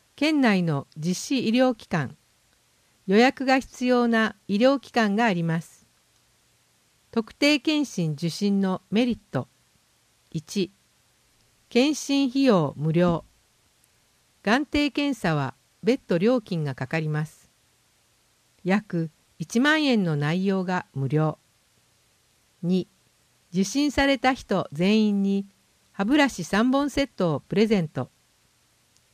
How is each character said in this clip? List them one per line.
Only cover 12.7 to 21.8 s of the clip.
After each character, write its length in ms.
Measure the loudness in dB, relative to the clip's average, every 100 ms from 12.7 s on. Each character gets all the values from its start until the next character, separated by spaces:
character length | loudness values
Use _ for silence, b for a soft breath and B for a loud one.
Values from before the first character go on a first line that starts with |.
| -2
無 160 | -2
料。 320 | 2 2 0 -6 _ _ _ _ _ _ _ _ _ _ _
眼 180 | -2 -2
底 300 | 0 -2 -2
検 240 | -2 -4
査 200 | -2 -2
は 200 | -2 -4 -8 _ _
別 200 | -2 -2 -2
途 120 | 0
料 220 | 2 0
金 220 | -2 -6
が 120 | -6
か 120 | -6 -6
か 140 | -4
り 80 | -4
ま 180 | -4 -6
す。 240 | -12 _ _ _ _ _ _ _ _ _ _ _ _
約 480 | -2 -2 -2 -6 -6 -10 _ _
一 200 | -6 0
万 260 | 2 2
円 200 | 2 2
の 100 | 2
内 300 | 0 0 -2
容 200 | 0 -2
が 220 | -2 -6 -6
無 140 | -6 -2
料。 300 | 0 0 -2 _ _ _ _